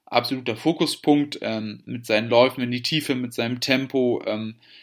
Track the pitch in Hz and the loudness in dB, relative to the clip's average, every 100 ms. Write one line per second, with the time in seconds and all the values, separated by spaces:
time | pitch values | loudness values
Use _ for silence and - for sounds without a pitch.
0 | - 123 - 131 123 113 156 156 160 - | -4 -2 -2 -4 -4 -2 0 0 0 0
1 | - 147 143 - 110 110 107 - - 120 | 2 4 2 -4 -6 -4 -6 -10 -10 -8
2 | 117 107 117 117 127 135 120 120 120 156 | 0 0 4 6 6 4 -4 -4 -2 -2
3 | - 127 120 120 117 123 131 131 135 135 | -2 -2 -4 -4 -4 -2 0 0 0 0
4 | 123 117 - 107 110 113 _ - | 2 0 -2 -4 -6 -12 _ -20